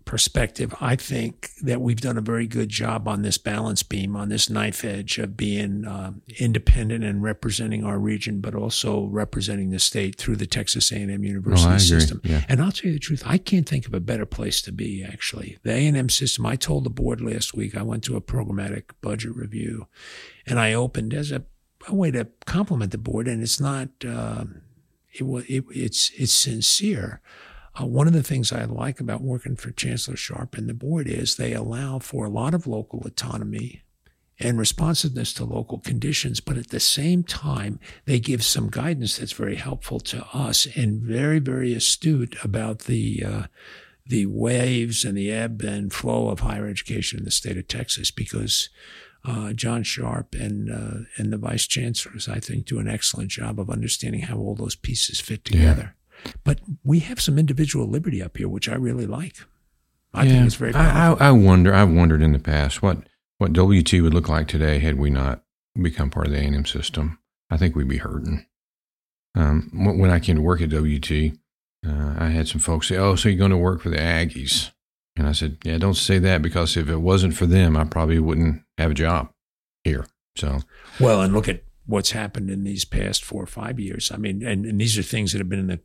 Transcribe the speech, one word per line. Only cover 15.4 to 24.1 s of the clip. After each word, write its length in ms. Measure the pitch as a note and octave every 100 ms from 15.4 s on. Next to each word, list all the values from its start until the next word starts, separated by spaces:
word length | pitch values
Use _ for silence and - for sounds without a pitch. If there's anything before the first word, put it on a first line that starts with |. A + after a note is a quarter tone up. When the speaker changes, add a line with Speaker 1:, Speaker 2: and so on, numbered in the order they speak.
| G2+ -
Speaker 1:
The 100 | A2
A 140 | A#2 D3+
and 100 | C#3+
M 100 | B2+
system, 380 | - C3 - A2+
I 100 | C3+
told 300 | - C#3+ B2
the 40 |
board 300 | A#2+ B2 A#2
last 340 | A#2 A2 -
week, 220 | - G#2 -
I 60 |
went 220 | A2+ A2+ G#2+
to 100 | A#2
a 60 |
programmatic 680 | - A2+ G#2 G2 G2 G2+ - -
budget 340 | - G#2+ A2+ A#2+
review, 520 | G#2+ A2 A2 A2+ - _ - - - - -
and 100 | A#2+
I 160 | A2
opened 400 | A2+ B2 A2 A2
as 200 | C#3+ D3
a, 100 | C3 - _ _ _ -
a 40 | G3
way 160 | E3+
to 180 | B2+ A2 _ -
compliment 460 | E3+ G#3 C#3 G2+
the 60 | A2
board, 300 | A2+ A2 B2
and 160 | A#2
it's 160 | A2+ -
not, 300 | C#3 C3+ B2+ -
um, 540 | B2